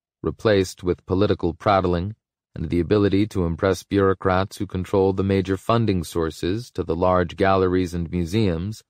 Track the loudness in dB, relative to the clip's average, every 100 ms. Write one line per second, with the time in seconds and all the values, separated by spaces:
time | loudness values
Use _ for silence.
0 | _ _ -8 -2 2 2 2 -2 -4 -4
1 | -2 0 2 0 -2 -2 2 2 2 0
2 | -2 -8 _ _ _ -10 -4 -2 2 2
3 | 4 2 0 -2 -4 0 0 0 -2 2
4 | 2 2 0 0 -2 -6 -8 -6 -2 2
5 | 2 2 0 0 0 -2 0 0 2 0
6 | -2 -4 -4 -4 -4 -4 -6 -8 -4 0
7 | 2 2 0 0 2 2 2 0 0 -4
8 | -4 -4 -2 0 0 -2 -6 -10 -16